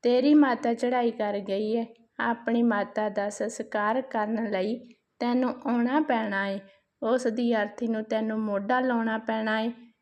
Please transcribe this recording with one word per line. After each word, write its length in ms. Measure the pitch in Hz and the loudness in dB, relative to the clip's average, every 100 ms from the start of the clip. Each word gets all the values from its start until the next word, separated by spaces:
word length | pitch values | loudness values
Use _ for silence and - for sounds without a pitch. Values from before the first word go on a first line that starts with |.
ਤੇਰੀ 320 | 240 247 277 | 4 4 6
ਮਾਤਾ 400 | 302 277 240 240 | 6 6 4 0
ਚੜ੍ਹਾਈ 360 | 233 247 247 240 | 0 0 2 0
ਕਰ 280 | 226 208 202 | 0 -2 -2
ਗਈ 380 | 196 196 214 233 | -2 -2 0 -2
ਹੈ, 100 | 226 - _ - | -2 -10 _ -4
ਆਪਣੀ 420 | 233 233 - 233 | -2 -2 0 2
ਮਾਤਾ 460 | 233 208 202 - 214 | 4 2 -2 -2 -2
ਦਾ 200 | 202 202 | -2 -4
ਸੰਸਕਾਰ 720 | 208 220 - 226 214 208 240 | -4 -6 -6 -6 -2 0 0
ਕਰਨ 500 | 262 226 214 226 226 | -2 -4 -2 -2 -2
ਲਈ 280 | 196 196 240 - - _ _ | -2 -2 -4 -10 -20 _ _
ਤੈਨੂੰ 340 | 240 247 247 - - | -2 0 0 -4 -2
ਆਉਣਾ 340 | 240 240 285 | 0 2 0
ਪੈਣਾ 460 | 302 233 220 196 196 | 0 0 0 -2 -4
ਏ, 100 | 196 196 _ _ _ | -6 -10 _ _ _
ਉਸ 240 | 220 247 247 | 0 0 0
ਦੀ 280 | 226 240 | 0 0
ਅਰਥੀ 340 | 226 208 - 233 | 0 -2 -4 -4
ਨੂੰ 160 | 220 | -2
ਤੈਨੂੰ 340 | 220 220 220 220 | -2 -2 -2 -2
ਮੋਢਾ 400 | 214 196 202 254 | -2 -2 0 0
ਲਾਉਣਾ 380 | 262 240 226 220 | 2 0 0 -2
ਪੈਣਾ 420 | 226 220 220 220 | -2 -2 0 0
ਏ 100 | 226 233 - _ | -2 -6 -18 _